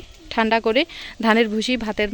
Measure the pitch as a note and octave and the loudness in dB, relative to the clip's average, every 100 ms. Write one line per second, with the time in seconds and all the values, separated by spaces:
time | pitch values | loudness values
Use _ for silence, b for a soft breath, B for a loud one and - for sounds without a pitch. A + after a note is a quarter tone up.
0 | - - - - A3 A3+ A3+ A#3 E4+ B | -2 -14 -6 -2 2 2 2 0 0 B
1 | B - A3+ A3 A3 A3 A#3 B3 G#3+ G#3 | B -2 2 4 2 0 -2 -2 -4 -4
2 | G#3 | -2